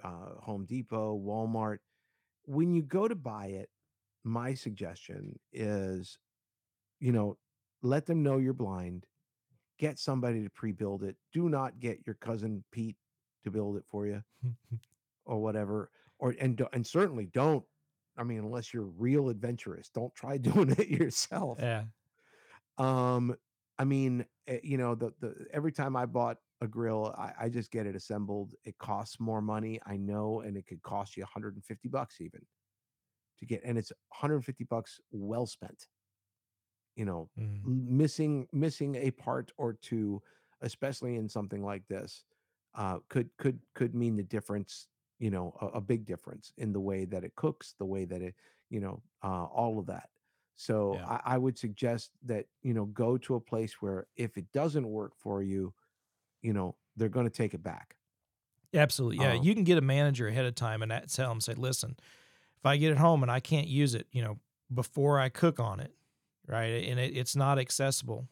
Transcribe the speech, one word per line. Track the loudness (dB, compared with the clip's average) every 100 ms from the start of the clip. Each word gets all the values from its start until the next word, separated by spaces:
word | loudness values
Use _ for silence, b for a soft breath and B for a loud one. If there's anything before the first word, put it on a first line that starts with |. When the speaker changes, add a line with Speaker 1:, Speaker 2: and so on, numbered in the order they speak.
Speaker 1:
uh, | -12 -12 -12 -12
Home | -8 -6 -4
Depot, | -6 -4 -2 -2 -2
Walmart. | -2 -2 0 0 -2 -4 _ _ _ _ _ _
When | -4 2 4
you | 4
go | 2 0 0
to |
buy | -2 -6 -6 -6
it, | -8 -10 _ _ _ _ _
my | -4 -2 -2
suggestion | -4 -6 -6 -8 -8 -12 -12 -10 -14 _
is, | -4 -2 0 -2 -4 -8 -14 _ _ _ _ _ _ _ -2
you | 2
know, | 4 2 -2 _ _ _ _
let | 2 2
them | 4 4
know | 4 4
you're | 4
blind, | 2 -2 -4 -6 -8 -12 _ _ _ _ _ _ -4
get | -4 -2
somebody | -2 0 2 0
to | -2
pre-build | -4 -4 -2 -2 -2
it. | -6 -8 _
Do | 0 2
not | 2 -2 -4
get | -6 -6 -8
your | -8
cousin | -4 -4 -2 -4 -8
Pete | -8 -6 -8 _ _ _ _
to | -6
build | -2 -2 -4
it | -6
for | -4 -4
you | -4 -10 _
Speaker 2:
<laughs> | -6 -6 -8 -10 -10 _ _ _
Speaker 1:
or | -6 -2
whatever. | 0 0 0 -2 -4 b b b
Or, | -2 0
and | 0 0
do-, | -2
and | -2 0
certainly | 2 2 0 -4
don't, | 2 4 4 -2 _ _ _ _ -8
I |
mean, | -4 -4
unless | -4 -6 -6
you're | -6 -6 -2
real | 2 4 2
adventurous, | 0 -4 -4 -6 -12 -8
don't | -6 -6
try | -6 -6 0
<laughs> |
doing | 4 6 6 6
it | 4
yourself. | 2 2 0 -2 -2 -4 -2
Speaker 2:
Yeah. | -2 -2 -4 -10 _ _ b b b b _ 0
Speaker 1:
Um, | 2 4 4 4 2 -2 _ _ _ -2
I |
mean, | 2 4 2 0 -4 _ -6
eh, | -6
you | -2 0
know, | 2
the, | 0 -2 -4
the, | -8 -8 -8
every | -2 -2
time | 0 -2 0
I | 0
bought | 2 0 -2 _ -8
a | -6
grill, | -2 0 0 -2 -4
I, | -10 -6
I | -4
just | -4 -4
get | -4 -4
it | -6
assembled. | -4 -4 -2 -4 -6 -12
It | -16 -12
costs | -4 -4 -4 -6
more | -2 -2
money, | -2 -2 -4 -6
I | -8 -6
know, | -2 -2 -2 -2
and | -4 -8
it | -10
could | -14
cost | -6 -6 -6 -8
you |
a | -10
hundred | -10 -10 -10
and |
fifty | -12 -10 -6
bucks | -6 -6 -10
even | -14 -14 -20 _ _ _ _ _ _ _ _ -14
to | -6
get, | -6
and | -2 -4
it's | -4
a | -10 _
hundred | -4 0 0
fifty | -2 -8
bucks | -4 -4 -4 -14 _
well | -8 -4 -4 -4
spent. | -6 -16 -18 -20 _ _ _ _ _ _ _ _ _ _ -6
You |
know, | -4 -4 -6 -6
Speaker 2:
Mm. | -6 -4
Speaker 1:
m-, | 0 0 4 4
missing, | 4 4 0 0 0
missing | 0 0 0 -2
a | 0 -2
part | -2 -2 -2 -2 -4
or | -4
two, | -4 -4 0 0 -2 b b b b
especially | -8 -4 -4 -4 -4 -4
in | -4
something | -4 -4 -4
like | -4 -6 -6
this, | -8 -8 -14 _ _ _ _ _ -6
uh, | -4 -4 -4
could, | -2 -2 -2
could, | -2 -2 -6
could | -4 -2 0
mean | 0 0
the |
difference | -2 -4 -2 -4 -6 -12 -18 _ _ -4
you | -2
know, | -2 -4 -6
a, | -6 -4
a |
big | 0 -2
difference | -2 -10 -10 -16 -16 -8
in | -4
the | -2
way | 0 -2 -2
that | -4
it | -8
cooks, | -2 -2 -2 -10 -8
the | -4
way | -4
that | -4 -4
it, | -8 -10 b b b
you | -4
know, | -4 -6 -14 _
uh, | -4 -2 -2 2
all | 2 0
of | -4
that. | -8 -12 _ _ _ _ -10
So | 0 2 4 2
Speaker 2:
Yeah. | -2
Speaker 1:
I, | -2 2
I | 2
would | 2 0
suggest | -6 -2 0 0 -4 _ -4
that, | -4 -4 _
you | -2
know, | 0
go | 0 0 2 2
to | 2 -2
a |
place | 0 -2 -2 -4
where | -4 -4 -6 -4
if | -4 -4
it | -4
doesn't | 0 2 2 0
work | -2 -6 -8
for | -4 -2
you, | 0 0 -2 -6 _ _ _ _ _ _
you | 0
know, | 0 0 -6 _ 0
they're | 0
gonna | 2 0
take | 2 -2
it | -2
back. | -8 -10 -14 -20 _ _ _ _ _ _ _
Speaker 2:
Absolutely. | 4 4 4 0 4
Yeah. | 4
Speaker 1:
Um, | 6
Speaker 2:
You | 6
can | 6
get | 8 6
a | 6 6
manager | 4 4 2
ahead | 2
of | 0
time | 0 -2 0
and | -2
that, | -2 -4
tell | -2 0
'em, | 0
say, | -2
"Listen, | -2 0 0 -2 -8 b b b b b b
if | 4
I | 6
get | 6
it | 8
home | 8 8
and | 6
I | 2
can't | 2 2 4
use | 4 4
it, | 2 -2
you | -2
know, | -2 -4 _ _ -4
before | -2 0 4 6 6
I | 4
cook | 4 4 4
on | 0 -4
it, | -8 -12 _ _ _ _ -4
right, | -2 0 0 0
and | 0
it, | 0 0
it's | 0
not | 2 4 4
accessible | 2 2 2 2 -2 -6 -6